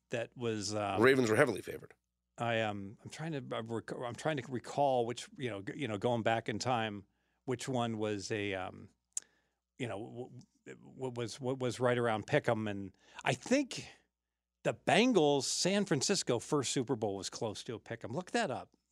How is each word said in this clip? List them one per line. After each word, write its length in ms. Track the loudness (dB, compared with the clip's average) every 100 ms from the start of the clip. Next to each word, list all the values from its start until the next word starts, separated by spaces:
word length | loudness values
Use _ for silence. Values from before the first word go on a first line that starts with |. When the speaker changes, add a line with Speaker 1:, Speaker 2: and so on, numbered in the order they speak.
| -8
Speaker 1:
that 200 | -6 -6 -4
was, 360 | -2 -2 -2
um, 280 | -2 0 6
Speaker 2:
Ravens 260 | 6 6 4
were 80 | 4
heavily 240 | 4 2
favored. 320 | -6 -12 -14 -20 _ _ _ -6
Speaker 1:
I, 220 | -2 0
um, 360 | 0 -4 -10 -14
I'm 80 | -16
trying 220 | -10 -8
to, 100 | -8 -6
uh, 80 | -8
rec-, 280 | -6 -6 -6 -8 -8
I'm 80 |
trying 220 | -4 -2 -2
to 60 | -4
recall 560 | -8 -4 0 4 4
which, 220 | 2 -2 -10 -8
you 140 | -6
know, 120 | -6
g-, 100 | -8 -6
you 120 | -4
know, 100 | 0
going 240 | 0 2
back 260 | 2 2 0
in 100 | -4
time, 420 | 0 0 0 -6 -14 _ _ _
which 240 | -6 -4 -2
one 300 | 0 0 0
was 320 | -2 -2 -4
a, 240 | -2 -2
um, 340 | -2 -6 -10 -18 _ _ -10 -10 _ _ _ _ -8
you 100 | -6
know, 100 | -6
w-, 320 | -10 -10 -12 -14 -20 _ -20
w-, 120 | -18 -18 -8
what 200 | -6 -4
was, 240 | -6 -4
what 180 | -4 -2
was 220 | -2 2
right 180 | 4 4
around 280 | 4 2 4
pick 220 | 4 4
'em, 200 | 2 0
and 240 | -4 -8 _ _ -4
I 100 | 0
think 500 | 0 2 2 2 -6 -12 -18 _ _ _ _ _ _
the 120 | -4
Bengals 720 | 0 4 6 8 8 6 4
San 400 | 2 0 2 2
Francisco 540 | 2 2 2 0 2 0
first 340 | 2 0 2
Super 240 | 0 0 0
Bowl 200 | 0 -2
was 120 | -6
close 320 | -6 -6 -6
to 100 | -8
a 40 | -10
pick 260 | -8 -10
'em. 80 | -6
Look 180 | -8 -4
that 200 | -2 -2
up. 180 | -4 -8 _ _